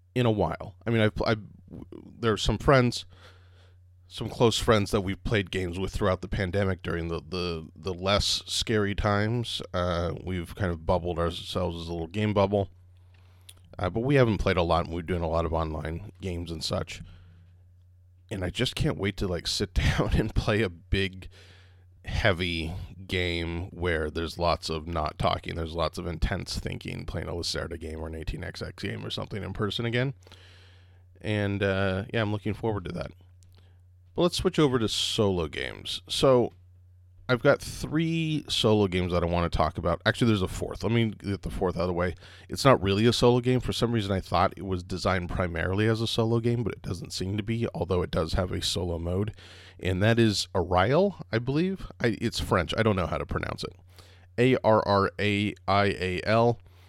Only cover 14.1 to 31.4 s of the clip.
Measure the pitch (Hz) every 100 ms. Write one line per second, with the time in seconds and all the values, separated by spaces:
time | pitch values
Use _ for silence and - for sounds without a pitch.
14.1 | 143 120 101 98 92 85 82 80 85 85
15.1 | 90 82 82 82 80 80 78 76 82 104
16.1 | - 95 87 82 80 - 92 90 - -
17.1 | - - - - - - - - - -
18.1 | - - 92 90 - 123 - 156 82 98
19.1 | 101 101 87 - - 101 - - - 127
20.1 | - 110 - - 107 104 85 - 101 98
21.1 | 95 92 - - - - - - - -
22.1 | - 110 85 90 82 80 92 - 90 95
23.1 | 92 90 85 85 85 87 - 87 80 78
24.1 | 73 82 - 85 78 - 80 80 82 76
25.1 | - 92 85 87 82 82 82 80 - 87
26.1 | 80 - 92 90 - - 90 90 90 90
27.1 | - 82 85 85 - 80 82 80 80 80
28.1 | 80 80 151 85 87 - - 104 110 104
29.1 | - 92 107 92 95 104 - 117 120 131
30.1 | - - - - - - - - - -
31.1 | - - 107